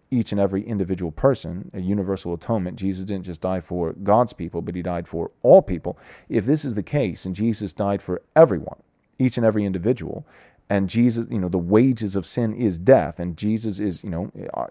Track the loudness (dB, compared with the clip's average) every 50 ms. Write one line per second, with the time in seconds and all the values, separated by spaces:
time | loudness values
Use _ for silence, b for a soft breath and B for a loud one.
0 | _ _ 0 0 0 0 2 2 2 2 2 -2 -2 -2 -2 -2 0 0 -2 -2
1 | -2 -4 0 2 4 4 4 2 -2 -8 -8 -8 -10 -10 -8 -4 -2 0 0 0
2 | 0 0 -2 -2 -4 -4 -6 -4 -2 -2 -2 -2 -2 -4 -6 -4 -4 -4 -4 -4
3 | -4 -6 -6 -6 -6 -8 -8 -4 -4 -2 -2 -4 -4 -4 -4 -2 -2 -2 -4 -2
4 | 2 4 4 6 4 2 -2 -6 -8 -6 -6 -6 -6 -4 -6 -4 -4 -4 -4 -4
5 | -6 -6 -6 -6 -6 -6 -6 _ 6 8 8 8 8 4 -2 -4 -4 -8 -8 B
6 | B B B B B B 0 2 2 4 2 2 0 -2 -4 -4 -4 -2 0 0
7 | 0 0 -2 -4 -6 -6 -2 0 0 0 0 0 -4 -6 -4 -2 0 0 0 -2
8 | -2 -4 -4 -4 -6 _ -2 0 0 0 0 -2 -6 -8 -14 -16 _ _ _ _
9 | _ _ _ -2 -2 -2 0 0 0 0 0 0 -2 -2 -4 -2 -2 -2 -2 -2
10 | -6 -8 -10 -10 -14 b b b b b b b _ -2 -2 0 0 0 2 2
11 | 2 2 2 0 -4 -4 -4 -4 -2 0 0 -2 2 4 6 6 6 6 2 0
12 | -2 -4 -2 -4 -4 -4 -2 -2 -2 -2 -2 0 0 0 0 2 6 6 8 8
13 | 6 2 -4 -6 -6 -6 -6 -4 -2 0 0 0 -2 -4 -4 -2 -2 -4 -4 -4
14 | -6 -6 -4 -4 -6 -6 -8 -10 -12 -8 -6 -6 -6 -6